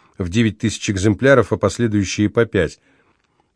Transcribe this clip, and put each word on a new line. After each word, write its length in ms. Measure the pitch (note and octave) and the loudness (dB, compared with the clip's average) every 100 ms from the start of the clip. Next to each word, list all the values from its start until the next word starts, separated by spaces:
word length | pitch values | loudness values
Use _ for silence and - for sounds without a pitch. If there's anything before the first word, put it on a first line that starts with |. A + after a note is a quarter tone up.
| _ - | _ -10
в 120 | F2 | -4
девять 300 | G#2 A2+ - | 0 0 -2
тысяч 300 | A2 - - | -4 -4 -4
экземпляров, 640 | F#2+ G#2 G2 C3 C3 G#2 | -2 0 2 4 4 2
а 60 | E2 | -2
последующие 720 | G2+ - A#2+ G#2 F#2+ - G#2 | -2 -2 -2 -2 -2 0 0
по 160 | - A#2 | 0 0
пять. 340 | G2+ D#2 - _ _ _ _ _ _ _ | 0 -2 -4 _ _ _ _ _ _ _